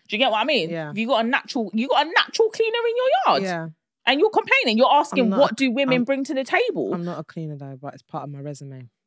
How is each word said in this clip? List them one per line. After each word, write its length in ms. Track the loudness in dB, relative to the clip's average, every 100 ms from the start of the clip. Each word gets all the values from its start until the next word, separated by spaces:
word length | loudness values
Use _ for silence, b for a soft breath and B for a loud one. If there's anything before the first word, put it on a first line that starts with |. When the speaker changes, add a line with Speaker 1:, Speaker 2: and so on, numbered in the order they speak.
| -8
Speaker 1:
Do 60 |
you 40 | 0
get 120 | 2
what 100 | 2
I 40 |
mean? 240 | 2 0 0
Speaker 2:
Yeah. 220 | -6 -6
Speaker 1:
If 80 | -6
you 80 | 0
got 180 | 0
a 40 | 2
natural, 420 | -2 -4 -6 -4
you 160 | -2 0
got 180 | 2 2
a 40 |
natural 400 | 2 0 2 0
cleaner 280 | 2 -2 0 -2
in 40 | 0
your 120 | 0 2 2
yard. 160 | 2
Speaker 2:
Yeah. 240 | 0 -4 -8 -14 _ _ -2
Speaker 1:
And 140 | 2
you're 80 | 2
complaining. 460 | 2 2 2 2 4
You're 160 | 6
asking, 320 | 4 2 0
Speaker 2:
I'm 60 | 2
not, 80 | 4
Speaker 1:
"What 160 | 2 2
do 140 | 0
women 240 | 0 2 2
Speaker 2:
I'm, 40 |
Speaker 1:
bring 180 | 2 -2
to 100 | -2
the 100 | -4
table?" 480 | 0 0 0 -2 -2
Speaker 2:
I'm 120 | -4
not 140 | -6 -8
a 60 |
cleaner 320 | -10 -10 -10 -10
though, 220 | -12 -14
but 140 | -14
it's 80 | -16
part 220 | _ -10
of 60 | -10
my 100 | -12
resume. 500 | -12 -12 -14 -16 -18 _